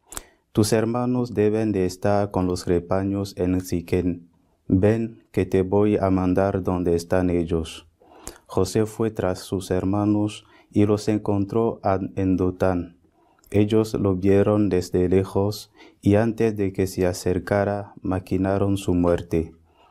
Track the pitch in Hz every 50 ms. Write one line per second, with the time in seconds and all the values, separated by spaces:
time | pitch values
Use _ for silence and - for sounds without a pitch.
0 | _ - - - - _ _ _ _ _ - 117 104 - 120 110 110 113 117 123
1 | 123 123 127 123 120 120 104 101 104 107 104 110 113 110 98 95 92 92 - -
2 | - 101 101 101 101 101 - 95 92 90 90 87 - - 90 87 85 - 92 95
3 | 98 98 98 101 98 95 - - 90 90 92 92 90 - 92 87 85 - 95 90
4 | 87 90 85 87 - _ _ _ _ _ _ _ _ - - 95 98 104 113 113
5 | 117 110 - - _ _ - 101 92 92 - 95 92 95 101 101 104 107 104 -
6 | 95 95 95 92 90 92 90 95 95 101 98 98 90 98 92 90 90 87 85 85
7 | 85 - 92 92 90 90 87 87 85 82 85 82 80 - - - - _ _ _
8 | - - - - - - - - _ - - 110 92 - - 113 110 107 - -
9 | 113 110 110 - 98 92 92 - - - 101 92 90 - 92 92 92 92 98 104
10 | 104 104 104 104 104 104 - - - _ _ - _ _ - 104 104 101 104 101
11 | - - 110 104 107 110 101 101 98 98 - 113 113 113 - - - 101 95 95
12 | 98 - - 101 98 95 92 85 92 90 90 - 98 92 90 87 87 87 - _
13 | _ _ _ _ _ _ _ _ _ - - 101 107 104 110 110 110 110 - -
14 | 90 98 92 90 95 98 98 98 101 104 104 107 107 95 90 90 90 - - 92
15 | 90 87 92 95 95 - - 98 98 104 104 - - _ _ - - - _ _
16 | - 101 101 104 117 117 107 110 113 113 107 104 98 92 95 - 95 92 - -
17 | 92 90 87 - - 90 90 92 87 - 104 101 101 101 101 101 101 - - -
18 | - 98 92 92 92 - 95 95 95 95 98 98 101 101 101 95 - - 90 87
19 | 87 87 85 85 - - - 82 78 78 - _ _ _ _ _ _ _